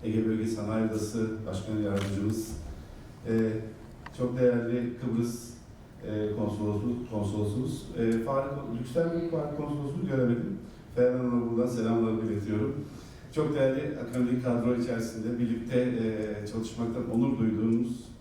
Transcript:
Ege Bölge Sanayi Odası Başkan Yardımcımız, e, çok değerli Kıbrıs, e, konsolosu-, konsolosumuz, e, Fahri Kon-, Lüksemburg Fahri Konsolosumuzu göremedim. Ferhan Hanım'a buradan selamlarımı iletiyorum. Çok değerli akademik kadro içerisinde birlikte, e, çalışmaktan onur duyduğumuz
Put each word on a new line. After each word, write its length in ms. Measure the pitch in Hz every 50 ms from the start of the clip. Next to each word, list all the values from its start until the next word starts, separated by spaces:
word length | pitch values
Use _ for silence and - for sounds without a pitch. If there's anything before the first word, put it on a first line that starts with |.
| 120
Ege 220 | 113 110 113 110
Bölge 200 | 110 110 107 110
Sanayi 440 | 113 - 107 104 104 107 110 110 107
Odası 400 | 107 107 104 - - 113 110 110 110 104 -
Başkan 300 | - 95 95 - 110 107
Yardımcımız, 720 | 107 104 98 98 98 98 98 98 98 101 107 110 113 - - - - - - - - - - - - - - - - - 117
e, 40 | 113 113 113 110 107 113 110 - - - - - - - - - - -
çok 200 | 127 120 123 127
değerli 540 | 127 123 120 117 113 117 120 123 117 117 - -
Kıbrıs, 500 | 127 120 113 113 117 120 123 - - - - - - - - - - - - - -
e, 300 | 104 107 107 107 104 104
konsolosu-, 760 | - 107 101 101 104 107 104 101 101 104 120 120 123 123 -
konsolosumuz, 760 | 110 104 101 101 101 104 104 101 101 120 131 - - - - - - 120
e, 120 | 117 113
Fahri 380 | 113 113 117 131 135 135 139 139
Kon-, 300 | 143 143 - 117 117 120
Lüksemburg 520 | 123 - - 170 165 170 170 170 165 165
Fahri 260 | 160 156 147 147 147
Konsolosumuzu 520 | 151 147 143 147 147 139 135 - - - -
göremedim. 500 | 135 131 123 117 117 117 - - - - - - - - - - -
Ferhan 220 | 120 123 123 127 127
Hanım'a 320 | 127 123 120 120 117 117
buradan 180 | 117 113 123 123
selamlarımı 640 | 120 113 110 110 113 113 113 110 110 107 110 107
iletiyorum. 420 | 104 101 - 110 107 104 - - - - - - - - - - - - - - -
Çok 200 | 156 147 - 147
değerli 440 | 147 135 131 135 147 151 147 - -
akademik 460 | 120 117 123 127 123 117 123 123 -
kadro 300 | 123 117 117 113 123 123
içerisinde 640 | 117 117 - - 110 110 - - 110 110 113 120 117
birlikte, 420 | 120 113 117 - - - 131 123
e, 640 | 127 123 120 113 113 110 107 107 107 107 104 101 107 107
çalışmaktan 580 | 110 113 113 - - 117 117 113 113 123 - -
onur 280 | 110 113 127 139 123 110
duyduğumuz 520 | 113 110 104 104 110 113 113 120 120 - - - - - - -